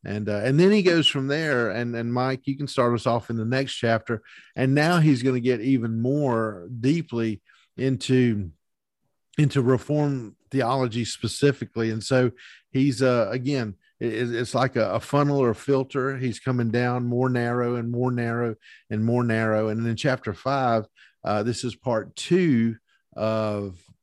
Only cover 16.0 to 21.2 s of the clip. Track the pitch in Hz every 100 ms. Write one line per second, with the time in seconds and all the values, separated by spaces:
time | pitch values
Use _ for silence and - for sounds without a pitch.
16 | 127 135 127 - - 123 117 117 123 123
17 | 120 120 127 123 120 120 120 120 117 120
18 | 127 120 117 117 120 110 - - _ 107
19 | 113 120 120 110 110 110 110 110 117 113
20 | 151 127 - 98 131 139 127 113 110 _
21 | - _